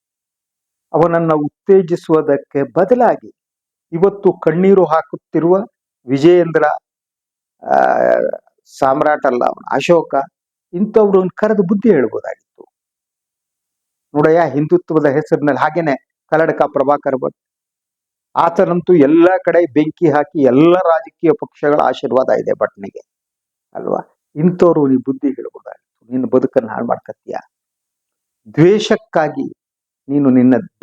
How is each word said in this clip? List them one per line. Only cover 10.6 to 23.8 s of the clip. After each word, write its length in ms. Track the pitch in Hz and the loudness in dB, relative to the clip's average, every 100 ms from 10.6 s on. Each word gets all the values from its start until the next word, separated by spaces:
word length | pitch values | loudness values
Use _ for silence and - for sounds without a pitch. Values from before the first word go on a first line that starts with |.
| _ | _
ಇಂಥವ್ರನ್ನ 560 | 175 214 220 208 190 185 - | -6 -2 2 2 2 0 -4
ಕರೆದು 260 | 214 208 | -2 0
ಬುದ್ಧಿ 280 | 180 208 233 | -2 0 2
ಹೇಳ್ಬೋದಾಗಿತ್ತು. 760 | 165 113 110 - - _ _ - _ _ _ _ _ _ _ _ _ _ _ _ _ _ | 2 0 -6 -12 -16 _ _ -20 _ _ _ _ _ _ _ _ _ _ _ _ _ _
ನೋಡಯ್ಯ, 260 | 147 151 165 160 | 0 2 2 2
ಹಿಂದುತ್ವದ 560 | 147 156 175 - 160 147 | -2 -2 -2 0 0 2
ಹೆಸರಿನಲ್ಲಿ. 540 | 135 156 151 147 127 | 0 -2 -2 -2 -2
ಹಾಗೇನೆ 640 | 151 165 160 131 - _ _ | -2 -2 -4 -4 -8 _ _
ಕಲ್ಲಡ್ಕ 320 | 156 160 - | -2 0 0
ಪ್ರಭಾಕರ್ 540 | 147 143 135 143 139 131 | -2 0 0 0 -2 -4
ಭಟ್, 200 | 143 - _ _ _ _ _ _ _ _ _ 139 | -6 -10 _ _ _ _ _ _ _ _ _ -2
ಆತನಂತೂ 580 | 165 170 175 175 - | 0 0 0 0 2
ಎಲ್ಲ 340 | 175 139 165 170 185 | 4 4 4 4 2
ಕಡೆ 280 | 175 165 165 | 0 0 0
ಬೆಂಕಿ 380 | 123 160 - 165 | -2 -4 -2 0
ಹಾಕಿ 320 | 143 147 160 | 0 -2 0
ಎಲ್ಲ 320 | 131 127 165 | 2 4 4
ರಾಜಕೀಯ 560 | 180 180 160 160 _ 170 143 | 4 2 -2 -4 _ -2 -2
ಪಕ್ಷಗಳ 400 | - _ 147 147 | -6 _ -2 0
ಆಶೀರ್ವಾದ 580 | 127 131 123 123 131 117 | 0 -2 -2 -2 0 -2
ಇದೆ 140 | - - | -2 -4
ಭಟ್ನಿಗೆ. 520 | - - 101 - - _ _ _ _ _ _ | -4 -6 -18 -18 -20 _ _ _ _ _ _
ಅಲ್ವಾ? 480 | - | -12